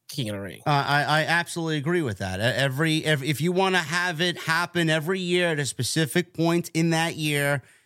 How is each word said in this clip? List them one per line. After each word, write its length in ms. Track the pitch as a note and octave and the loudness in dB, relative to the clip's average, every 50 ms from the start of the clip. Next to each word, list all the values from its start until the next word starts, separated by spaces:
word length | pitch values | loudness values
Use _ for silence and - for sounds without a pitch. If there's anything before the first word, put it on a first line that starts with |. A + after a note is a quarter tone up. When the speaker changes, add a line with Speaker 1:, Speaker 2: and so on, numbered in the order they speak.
| _ - | _ -10
Speaker 1:
King 220 | - - B2+ G#2+ | -8 -6 -4 -4
of 60 | G#2 | -6
the 60 | G2 | -6
Ring. 200 | G2+ F#2 - - - | -8 -10 -12 -6 0
Speaker 2:
Uh, 40 | D3+ D3 C#3+ C#3 | 2 2 2 2
I, 180 | - C#3+ C#3+ C#3+ | 2 2 2 2
I 180 | A#2+ D3+ D#3 D3+ | 2 2 2 2
absolutely 540 | B2+ D#3+ E3+ E3+ - - F3 E3 D#3+ D#3 D3+ | 2 0 0 0 -2 -4 -4 -4 -2 -2 -2
agree 240 | C3 D#3 F3 F3+ | -2 0 0 0
with 160 | D#3 A#2+ G2+ - | 0 -2 -4 -4
that. 200 | G2 F#2 F#2 F#2+ | -4 -4 -2 0
E-, 40 | |
every, 640 | G#2+ B2 A#2+ B2 C3+ C#3 B2+ C3+ D#3+ D#3+ D#3 D#3 - | 0 0 2 2 0 0 0 0 0 0 0 0 2
ev-, 200 | D#3 D#3 C3+ C3+ | 2 0 0 0
if 160 | C#3+ D3+ - | -2 -2 0
you 100 | D3+ F3+ | 0 0
wanna 280 | F3+ F#3 F#3+ F#3+ F#3 F3+ | 2 2 2 2 2 0
have 420 | E3 C#3 E3 F3 F3 F3+ E3+ D3 | 0 0 -2 -2 0 -2 -2 0
it 180 | F3 F3+ E3+ F3 | 0 -2 -2 -2
happen 500 | - - D#3+ E3 F3 E3+ - F3 E3+ D#3+ | -2 -2 0 0 0 0 0 0 2 2
every 300 | D#3 D#3+ D3 D#3+ F#3+ F#3+ | 2 2 0 -2 -2 -2
year 280 | F3+ F3 F3 F3+ F3+ E3+ | -2 0 0 2 2 2
at 100 | D#3+ D3 | 0 0
a 80 | C#3+ | -2
specific 680 | B2 - - B2 - - D#3 D#3+ C#3+ - F3 E3+ - - | -4 -4 -4 -4 -2 0 0 0 2 2 0 -2 -2 -2
point 360 | - D#3+ E3 E3+ F3 E3 - - | 0 2 2 2 2 0 -2 0
in 160 | E3 E3 E3 | 2 2 2
that 260 | E3 D#3+ E3 E3+ F3 | 2 2 0 0 -2
year, 460 | D3+ D#3 D3+ D3 C#3+ C#3+ C#3+ C#3+ C3+ - - - _ _ | -4 -2 -2 0 0 0 0 0 -2 -4 -10 -20 _ _